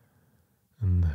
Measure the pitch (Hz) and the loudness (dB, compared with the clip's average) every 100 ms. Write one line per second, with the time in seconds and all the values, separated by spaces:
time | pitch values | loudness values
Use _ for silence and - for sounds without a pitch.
0 | _ _ _ _ _ _ _ - 98 90 | _ _ _ _ _ _ _ -6 -2 0
1 | 82 | 0